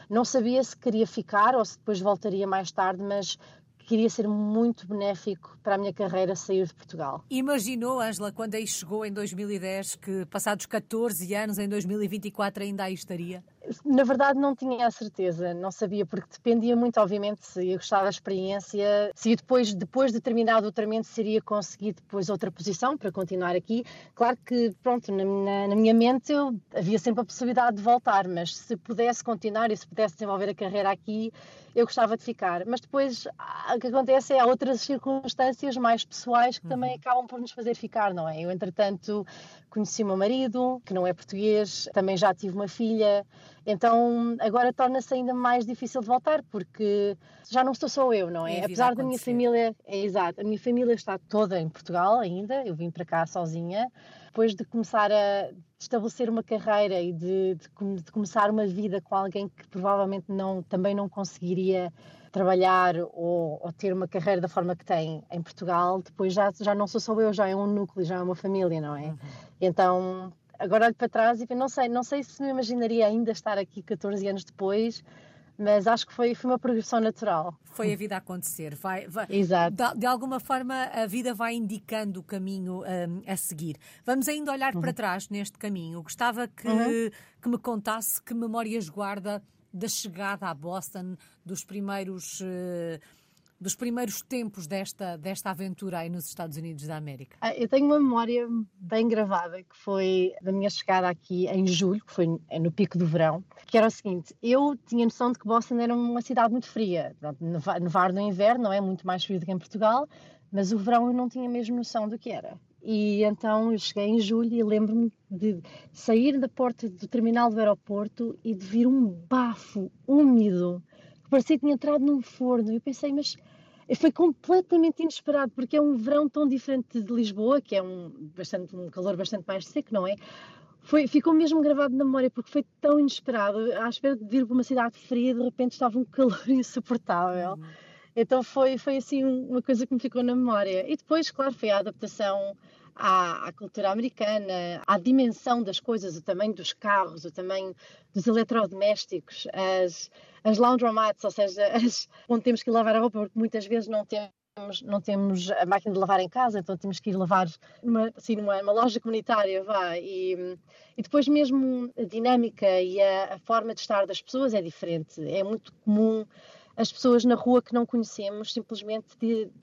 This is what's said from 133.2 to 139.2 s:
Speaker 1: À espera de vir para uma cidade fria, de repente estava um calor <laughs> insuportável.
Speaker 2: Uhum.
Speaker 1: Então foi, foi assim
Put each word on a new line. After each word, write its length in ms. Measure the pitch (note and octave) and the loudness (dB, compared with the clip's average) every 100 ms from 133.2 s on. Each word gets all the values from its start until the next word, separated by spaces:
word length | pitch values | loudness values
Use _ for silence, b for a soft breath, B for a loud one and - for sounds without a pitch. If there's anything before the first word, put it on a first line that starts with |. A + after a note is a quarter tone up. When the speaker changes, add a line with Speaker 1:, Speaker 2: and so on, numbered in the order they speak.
| - A#3 G3+ G#3 A3+ A3 | -4 0 0 0 -2 -2
Speaker 1:
À 60 | A#3 | -2
espera 260 | A3+ C4+ B3 | -2 -2 -2
de 80 | |
vir 220 | G#3 B3+ A3+ | 0 0 2
para 80 | |
uma 80 | B3 | 0
cidade 320 | B3 B3+ A#3 - | 2 0 0 -4
fria, 380 | - A#3+ B3+ | -4 0 2
de 80 | A#3+ | 0
repente 300 | B3 - B3 | -2 -2 -2
estava 260 | - B3 A#3 | 0 0 0
um 60 | |
calor 360 | B3 - B3+ F3 | -2 2 2 2
<laughs> 60 | - | 2
insuportável. 1080 | C4 A#3 - - A#3 - F3 F3+ F3+ F3 | 2 0 -4 -4 -2 0 0 0 0 -4
Speaker 2:
Uhum. 140 | F3 D#3 B B B B A#3 | -8 -12 B B B B -2
Speaker 1:
Então 260 | A3+ B3+ | 2 2
foi, 360 | A3+ C#4 C4 C4 | 2 2 2 2
foi 180 | - C4+ | -2 -2
assim 280 | - C#4 | -2 0